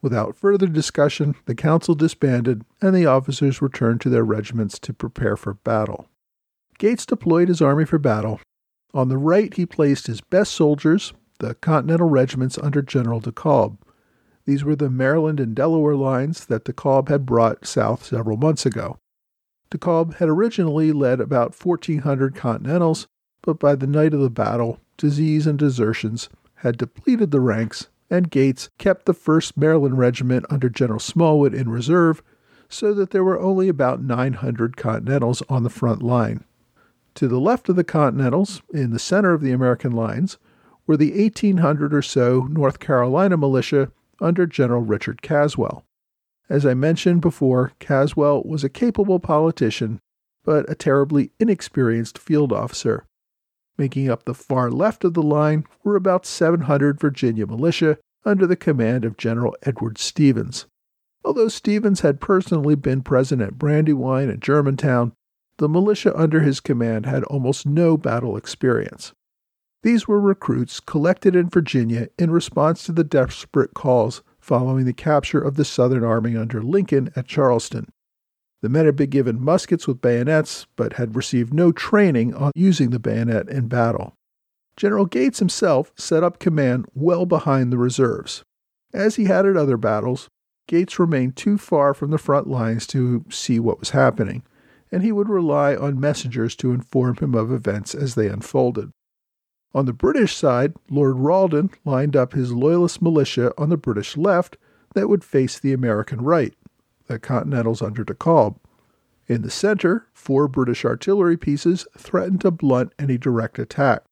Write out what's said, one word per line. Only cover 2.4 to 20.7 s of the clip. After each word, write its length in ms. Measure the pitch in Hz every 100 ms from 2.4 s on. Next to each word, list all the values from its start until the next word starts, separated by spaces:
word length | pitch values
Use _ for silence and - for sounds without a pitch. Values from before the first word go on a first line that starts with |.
| 120 110 - _
and 120 | 190
the 120 | 185 160
officers 560 | 131 131 139 139 127
returned 400 | 139 - 117 117
to 80 | 131
their 160 | 120 113
regiments 520 | 107 104 117 104 -
to 140 | -
prepare 440 | 117 120 - 113 104
for 160 | -
battle. 560 | 104 - 113 107 - - _ _ _ _ _ _ _
Gates 280 | 202 240 -
deployed 420 | 226 175 165 180
his 140 | 170
army 240 | 143 143 156
for 120 | 160
battle. 440 | 139 107 107 107 _ _ _ _ _
On 140 | 139 127
the 100 | 131
right, 360 | 151 185 214
he 120 | 196 175
placed 420 | - 147 139 -
his 120 | 113
best 320 | _ 185 202
soldiers, 640 | - 151 147 156 185 - - _ _
the 160 | - 120
Continental 540 | - 156 135 165 170
regiments 480 | 139 127 127 127 -
under 240 | 147 143
General 400 | 135 135 117 117
DeKalb. 560 | 110 - 156 135 107 107 _ _ _ _ _ _
These 220 | - 139 143
were 100 | 147
the 140 | 143
Maryland 500 | 127 131 156 156 151
and 160 | 120 110
Delaware 400 | 151 165 151 143
lines 500 | 135 127 139 165 -
that 180 | 110 -
DeKalb 420 | 127 143 135 135
had 180 | 143 131
brought 400 | 117 117 - -
south 380 | - 110 117
several 320 | - 120 110 110
months 300 | 151 156 135
ago. 320 | 110 104 - _ _ _ _ _ _ _
DeKalb 460 | - 180 165 165 156
had 120 | 165
originally 640 | 156 226 220 165